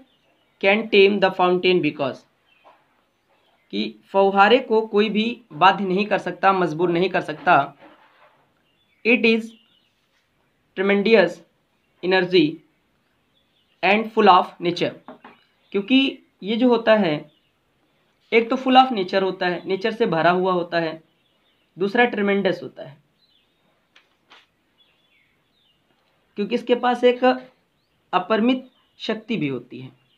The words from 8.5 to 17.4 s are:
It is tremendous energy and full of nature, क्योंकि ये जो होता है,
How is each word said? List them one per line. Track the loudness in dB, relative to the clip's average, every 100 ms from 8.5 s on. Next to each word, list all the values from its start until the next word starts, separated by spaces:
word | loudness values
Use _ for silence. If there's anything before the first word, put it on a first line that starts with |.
| _ _ _ _ _ -2
It | 0 2
is | 0 -4 -18 _ _ _ _ _ _ _ _ _ _ _ -6
tremendous | -2 0 2 2 2 -2 _ _ _ _ _ _ -2
energy | 0 2 2 2 -2 _ _ _ _ _ _ _ _ _ _ _ -4
and | 0 0
full | 0 2 6
of | 6 4 -6
nature, | -6 -4 -4 -6 -20 -20 -20 _ _ _ _
क्योंकि | -8 0 0 0 -4 _ -14
ये | -6 0
जो | 2
होता | 2 2 2
है, | 2 -2 -8 _